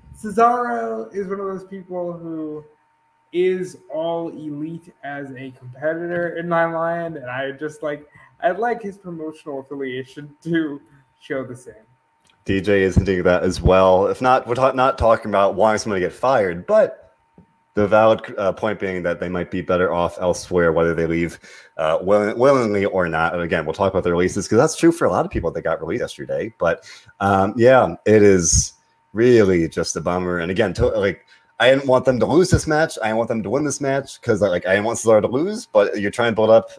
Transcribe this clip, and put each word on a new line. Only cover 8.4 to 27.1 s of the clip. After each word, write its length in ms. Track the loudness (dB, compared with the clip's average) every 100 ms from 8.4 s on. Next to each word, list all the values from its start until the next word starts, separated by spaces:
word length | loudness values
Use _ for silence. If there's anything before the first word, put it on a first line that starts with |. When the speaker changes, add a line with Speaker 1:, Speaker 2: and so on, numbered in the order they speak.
Speaker 1:
I'd 180 | -4 -2
like 220 | -4 -4
his 160 | -8 -14
promotional 640 | -14 -12 -12 -12 -12 -12
affiliation 720 | -10 -10 -8 -8 -12 -16 -18 -14
to 360 | -4 -2 -4 -8 _ _ _ _
show 240 | -10 -8
the 120 | -8 -14
same. 180 | -18 -20 _ _ _ _ _ _ -4
Speaker 2:
D 160 | -2
J 220 | 2 2
is 120 | 4 2
hinting 240 | 0 0
at 40 | 2
that 180 | 2
as 180 | 0 0
well. 460 | 4 6 6 4 2
If 140 | 0
not, 260 | 2 2 2
we're 80 | 0
ta-, 160 | 0
not 260 | 2 0 2
talking 320 | 2 2 2
about 240 | 2 2 4
wanting 240 | 2 2
somebody 220 | -2 -2
to 60 | -2
get 80 | -2
fired, 500 | 0 2 0 -4 0
but 400 | 2 2 -2 -20 _ _ _ _ _ _ -2
the 120 | 2
valid, 340 | 4 6 4 -2 -4
uh, 160 | -2
point 260 | -2 -4 -4
being 240 | -4 -4
that 160 | -4 -4
they 80 | -4
might 240 | -6 -4
be 100 | -6
better 300 | -2 0 0
off 260 | 0 -2 -2
elsewhere, 500 | -4 -4 -2 0 2
whether 220 | 2 0
they 120 | 0 -2
leave, 340 | 0 -2 -6 -20 -20 -20 -6
uh, 240 | -2 -2
will-, 320 | 0 0 0 2
willingly 480 | 4 4 2 0 0
or 240 | 0 -2
not. 240 | 0 -2
And 100 | -2
again, 220 | -4 -4 -4
we'll 80 |
talk 180 | -2 0
about 120 | 0
the 80 | 0
releases, 360 | 0 0 -2 0
'cause 100 | 2
that's 200 | 2 2
true 160 | 2
for 100 | 2
a 80 | 0
lot 140 | 0 -2
of 60 |
people 200 | -4 -6
that 100 | -6
got 200 | -4 -4
released 180 | -4 -6
yesterday. 540 | -6 -10 -8 -6 -6 -4
But, 280 | -2 -2 -8 -20 _